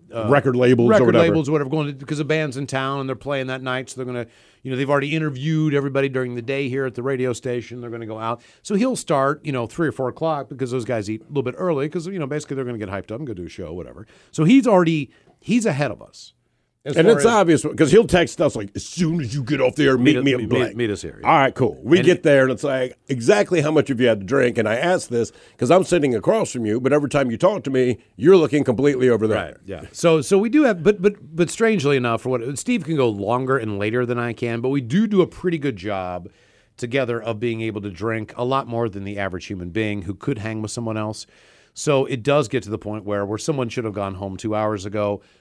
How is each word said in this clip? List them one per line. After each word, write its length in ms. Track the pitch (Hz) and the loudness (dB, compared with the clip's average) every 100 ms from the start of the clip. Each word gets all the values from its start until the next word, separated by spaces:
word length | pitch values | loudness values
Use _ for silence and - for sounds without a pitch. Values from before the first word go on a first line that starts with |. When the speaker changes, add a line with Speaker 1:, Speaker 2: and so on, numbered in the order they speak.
| - | -12
Speaker 1:
uh, 140 | 113 110 | -4 2
Speaker 2:
Record 260 | 139 139 | 2 4
labels 320 | 123 127 123 120 | 4 4 6 6
or 40 | |
Speaker 1:
record 140 | 214 120 | 6 6
Speaker 2:
whatever. 180 | 117 | 6
Speaker 1:
labels 240 | - 160 139 | 4 2 0
or 40 | |
whatever, 160 | 151 135 | -2 -2
going 280 | 156 147 135 | -4 -4 -8
to, 80 | 139 | -8
'cause 140 | 147 | -4
a 40 | |
band's 320 | 147 156 151 127 | -2 -2 -2 -6
in 120 | 135 | -6
town 320 | 135 135 139 | -4 -4 -4
and 80 | 131 | -6
they're 80 | 131 | -6
playing 320 | 135 139 131 | -6 -4 -4
that 120 | 131 | -6
night, 300 | 131 127 127 | -6 -6 -8
so 60 | 131 | -10
they're 100 | 127 | -8
gonna, 200 | 123 113 _ _ _ | -8 -8 _ _ _
you 80 | 131 | -8
know, 60 | 127 | -4
they've 120 | 139 | 0
already 260 | 143 143 160 | 0 0 -2
interviewed 580 | 151 127 151 156 156 | -4 -4 -2 0 2
everybody 340 | 143 139 135 139 | 0 0 0 0
during 280 | 131 127 120 | -2 -4 -6
the 60 | |
day 260 | 117 139 135 | -6 -4 -4
here 180 | 131 131 | -4 -4
at 80 | |
the 80 | 120 | -4
radio 300 | 127 131 127 | -4 -2 -2
station. 480 | 113 127 123 110 123 | -4 -6 -6 -8 -14
They're 100 | 120 | -12
gonna 160 | 117 110 | -12 -10
go 120 | 110 | -8
out, 200 | 113 117 _ _ | -6 -6 _ _
so 140 | - 202 | -4 0
he'll 180 | 262 240 | 0 -2
start, 440 | - 143 135 151 | -2 0 2 -2
you 60 | 151 | -4
know, 160 | 131 113 | -4 -4
three 220 | - 156 | -4 -4
or 40 | |
four 160 | 117 127 | -2 -6
o'clock 400 | 120 160 147 131 | -4 -4 -4 -6
because 220 | 135 127 | -8 -6
those 140 | 127 | -4
guys 260 | 113 117 101 | -4 -4 -4
eat 120 | 110 | -8
a 60 | - | -6
little 140 | 143 | -4
bit 140 | 123 - | -4 -4
early 300 | 180 143 151 | -2 -2 -4
'cause, 180 | 180 165 | -6 -8
you 140 | 196 | -8
know, 60 | 135 | -6
basically 260 | 147 - | -6 -8
they're 100 | 135 | -8
gonna 140 | 127 117 | -6 -8
get 100 | 104 | -8
hyped 220 | 98 - | -8 -8
up 80 | 113 | -10
and 80 | 147 | -10
go 80 | |
do 100 | 92 82 | -10 -12
a 20 | |
show, 240 | - 82 | -12 -12
whatever. 340 | 87 64 65 107 _ _ | -12 -14 -18 -20 _ _
So 140 | - | 0
he's 220 | 160 269 240 | 6 6 6
already, 420 | 190 170 160 131 _ _ _ | 4 4 0 -4 _ _ _
he's 260 | - 233 220 | -2 0 0
ahead 240 | 139 139 | -2 -4
of 100 | 85 | -6
us. 340 | 52 - - _ _ _ _ _ | -16 -20 -20 _ _ _ _ _
As 120 | 139 147 | -2 4
Speaker 2:
And 100 | 180 | 6
Speaker 1:
far 80 | 220 | 6
Speaker 2:
it's 80 | |
Speaker 1:
as 60 | 220 | 6
Speaker 2:
obvious 320 | 220 170 147 151 - | 6 6 4 2 0
'cause 160 | 151 | 6
he'll 160 | 196 202 | 6 6
text 320 | - 170 - | 4 2 0
us 160 | 151 117 | 0 0
like, 140 | 101 | -8
"As 100 | - | -10
soon 360 | - 165 165 170 | -8 -2 -2 -2
as 120 | 120 | -4
you 120 | 143 | -6
get 160 | 117 143 | -2 0
off 160 | 127 - | 2 4
the 80 | 139 | 4
air, 100 | 131 | 4
Speaker 1:
Meet 60 | |
Speaker 2:
meet 140 | 127 123 | 4 4
Speaker 1:
us, 60 | |
Speaker 2:
me 80 | 139 | 2
at 60 | 123 | 0
Speaker 1:
meet, 80 | 107 | 0
Speaker 2:
blank." 260 | 127 117 107 | 0 0 -2
Speaker 1:
meet 140 | 113 | -2
us 100 | 98 | -4
here, 200 | 82 53 | -8 -4
yeah. 60 | 127 | 2
Speaker 2:
All 80 | 156 | 4
right, 160 | 135 | 4
cool. 240 | - 117 - | 2 -2 -2
We 140 | 104 175 | 2 4
Speaker 1:
And 60 | 175 | 6
Speaker 2:
get 100 | 175 | 4
Speaker 1:
it 60 | |
Speaker 2:
there, 180 | 156 139 | 6 6
and 80 | 131 | 4
it's 140 | 123 | 0
like, 340 | 143 131 127 - - | -4 -2 -4 -6 -6
"Exactly 520 | 131 117 208 202 175 | 0 2 4 2 0
how 100 | 147 | 2
much 160 | 156 139 | 2 2
have 140 | 120 | 2
you 80 | 123 | 2
had 100 | 104 | 2
to 80 | 95 | 0
drink?" 320 | 135 123 117 | 0 2 2
And 100 | 107 | 0
I 60 | |
ask 340 | 117 170 185 - | 0 0 -2 -2
this 220 | 117 110 - - - | -4 -4 -8 -20 -2
'cause 120 | 123 | 4
I'm 140 | 180 | 4
sitting 280 | 180 175 143 | 4 2 2
across 380 | 110 165 220 185 | 0 0 0 0
from 160 | 127 107 | -4 -2
you, 140 | 113 | -2
but 120 | 127 | 0
every 160 | 147 143 | 0 2
time 220 | 147 131 | 0 0
you 60 | 110 | 2
talk 260 | 185 202 | 0 0
to 80 | - | -2
me, 280 | 135 123 113 _ - | 0 0 -2 _ 2
you're 200 | 139 190 | 6 8
looking 280 | 143 147 | 6 2
completely 440 | 135 113 143 131 127 | 2 2 2 4 4
over 200 | 113 107 | 4 2
there. 80 | 104 | 0
Speaker 1:
Right, 100 | 80 - | -4 -12
yeah. 180 | 98 87 87 | -14 -14 -14
So, 300 | - 170 160 | 0 2 2
so 160 | - 190 | 4 2
we 100 | 226 | 4
do 160 | 294 | 4
have, 180 | 269 175 | 4 2
but, 180 | 156 - | 2 2
but, 140 | 175 - 147 160 | 2 -2 -6 -2
but 140 | 170 | -2
strangely 460 | - 226 202 139 139 | 2 2 2 2 2
enough, 260 | 120 113 | 0 -2
for 80 | 127 | -2
what, 280 | 127 117 139 | -4 -4 -6
Steve 240 | - 240 | -2 -2
can 140 | 147 156 | -2 0
go 120 | 120 | 2
longer 480 | 101 98 123 131 131 | 0 -2 -2 0 -2
and 220 | 110 101 | -2 -4
later 260 | 107 120 | -2 -2
than 140 | 120 120 | -2 -2
I 140 | 120 | -4
can, 280 | 113 120 117 | -4 -4 -4
but 100 | 127 | -2
we 100 | 143 | -2
do 260 | 113 170 220 | 0 0 2
do 160 | 202 | 2
a 40 | 165 | 0
pretty 300 | - 185 165 | -2 -4 -2
good 180 | 143 104 | -4 -6
job 500 | 101 95 90 90 90 _ _ _ _ - | -6 -6 -6 -8 -12 _ _ _ _ -12
together 460 | 120 139 123 117 | -6 -2 -2 -4
of 160 | 113 110 | -6 -4
being 220 | 120 113 | -4 -4
able 200 | 110 104 | -6 -6
to 80 | 101 | -10
drink 440 | 85 110 113 104 - | -8 -6 -6 -8 -6
a 80 | |
lot 220 | 123 135 120 | -4 -2 -4
more 220 | 117 117 | -4 -4
than 160 | 98 | -6
the 140 | 98 101 | -10 -6
average 280 | 98 90 - | -6 -6 -8
human 240 | 95 87 | -10 -6
being 320 | 85 107 101 | -4 -4 -4
who 120 | 92 | -8
could 240 | 90 - 117 | -8 -6 -6
hang 220 | 110 110 | -6 -8
with 100 | 107 | -8
someone 240 | - 113 110 | -8 -6 -6
else. 300 | 107 107 - _ _ _ _ | -6 -8 -14 _ _ _ _
So 320 | - 156 139 135 | -8 0 0 0
it 180 | 127 | -2
does 240 | 123 143 117 | 0 0 0
get 160 | 127 | -4
to 60 | 101 | -4
the 60 | 107 | -8
point 280 | 104 107 | -8 -8
where, 200 | 98 101 | -4 -4
where 140 | 101 107 | -4 -4
someone 300 | - 143 120 | -4 -4 -4
should 160 | 127 | -4
have 100 | 110 | -6
gone 200 | 101 98 | -4 -6
home 220 | 95 98 92 | -6 -8 -8
two 180 | 110 | -4
hours 300 | 107 107 104 | -2 -2 -4
ago. 360 | 101 104 104 101 _ _ | -6 -4 -4 -6 _ _